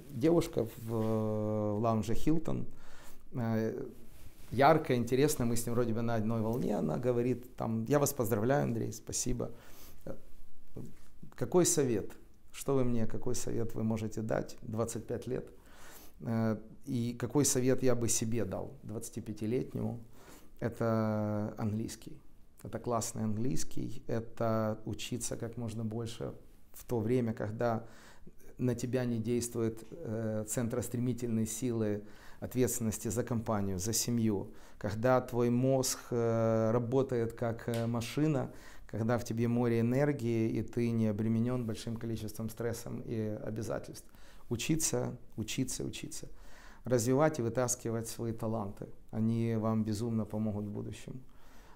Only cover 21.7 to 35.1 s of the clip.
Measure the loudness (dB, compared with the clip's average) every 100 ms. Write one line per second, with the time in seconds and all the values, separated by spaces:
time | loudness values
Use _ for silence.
21.7 | -2 -4 -8 -12 -14 -14 -18 -18 -14 -8
22.7 | -6 -2 0 -2 -2 -2 2 2 4 4
23.7 | 2 0 -2 -2 -4 -4 -2 2 2 2
24.7 | -2 -6 -6 -4 -4 -4 -4 -6 -6 -6
25.7 | -4 -4 -4 -4 -6 -6 -8 -14 -20 -16
26.7 | -14 -2 0 2 2 2 0 0 2 4
27.7 | 2 -2 -14 -18 -16 -14 -14 -12 -2 0
28.7 | 0 0 0 0 0 2 0 0 0 0
29.7 | -2 -8 -10 -4 -2 0 -2 -2 -2 0
30.7 | 0 -2 0 0 0 0 2 0 0 0
31.7 | 2 2 0 -4 -14 -14 -10 -2 2 2
32.7 | 2 0 0 -2 -2 0 0 2 0 0
33.7 | 0 0 0 2 2 4 2 -2 -10 -16
34.7 | -6 -4 2 4